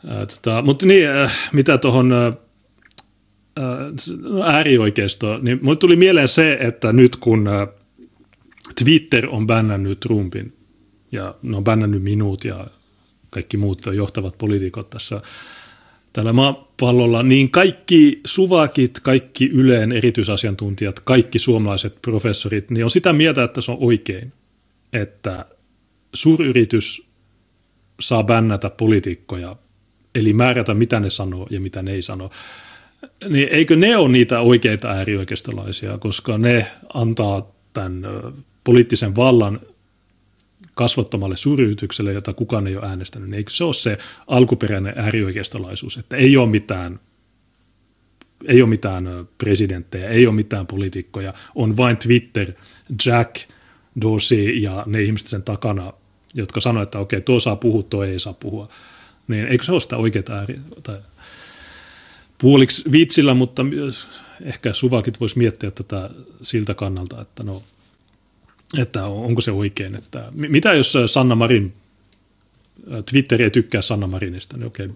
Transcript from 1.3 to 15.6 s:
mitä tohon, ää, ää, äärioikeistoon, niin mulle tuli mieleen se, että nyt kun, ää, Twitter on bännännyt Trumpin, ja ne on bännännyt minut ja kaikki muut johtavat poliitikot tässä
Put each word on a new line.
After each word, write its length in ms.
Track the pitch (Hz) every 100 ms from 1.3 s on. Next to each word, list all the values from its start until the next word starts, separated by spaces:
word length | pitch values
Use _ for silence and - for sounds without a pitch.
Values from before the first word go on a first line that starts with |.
| - -
mitä 240 | 147 135 131
tohon, 360 | 135 127 127
ää, 200 | 123 120 123 _ _ _ _ _ - - _ _ _ _ -
ää, 1000 | 131 127 139 147 - 180 - 202 170 151
äärioikeistoon, 880 | 151 127 107 104 98 - 110 113 123
niin 140 | 127
mulle 160 | 135 156
tuli 180 | 180 170
mieleen 320 | 185 170 135
se, 300 | - 160 135
että 320 | 120 - 113
nyt 220 | 117 127 123
kun, 320 | 120 110 104
ää, 200 | 101 101 _ _ _ - _ _ _ _ _ - -
Twitter 440 | 127 160 151 120 -
on 180 | 110 107
bännännyt 520 | 113 110 101 95 98
Trumpin, 540 | - 110 92 101 110 _ _ _ _ _ _
ja 240 | 110 95 -
ne 160 | 127 104
on 60 |
bännännyt 400 | 101 113 104 101
minut 420 | 95 104 104 95 107
ja 220 | 95 95 _ _ _ _ _ _
kaikki 280 | - - 101
muut 240 | 101 95 -
johtavat 440 | 98 101 - 95 -
poliitikot 520 | 107 104 95 98 98
tässä 320 | 110 - 104 - - - -